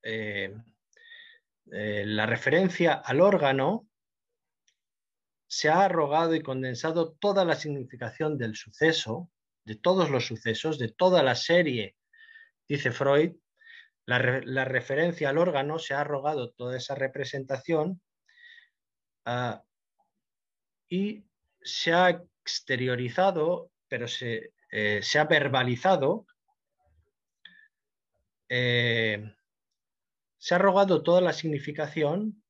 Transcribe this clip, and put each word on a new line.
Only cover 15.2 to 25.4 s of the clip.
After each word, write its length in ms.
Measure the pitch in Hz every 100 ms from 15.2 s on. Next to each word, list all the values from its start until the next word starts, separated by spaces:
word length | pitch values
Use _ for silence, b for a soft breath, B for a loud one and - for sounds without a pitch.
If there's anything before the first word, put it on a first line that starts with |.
| 147
al 80 | 143
órgano 420 | 180 147 143 160
se 140 | -
ha 80 | 139
arrogado 500 | 143 143 143 151 120
toda 260 | _ 123 127
esa 180 | - 135
representación, 1040 | 135 139 135 143 135 135 - 165 156 185 _ _ _ B B B B _ _ _ _ _ -
ah, 380 | 123 123 98 _ _ _ _ _ _ _ _ _ _ _ _ _
y 380 | 180 202 214 - _ _ _
se 320 | - - -
ha 160 | 170 180
exteriorizado, 1600 | 175 - _ - - - 127 127 123 123 123 190 175 156 180 - _ _
pero 200 | 127 120
se, 460 | - 123 113 - _ _
eh, 280 | 107 104 104
se 180 | - 147
ha 60 | 151
verbalizado, 1000 | 156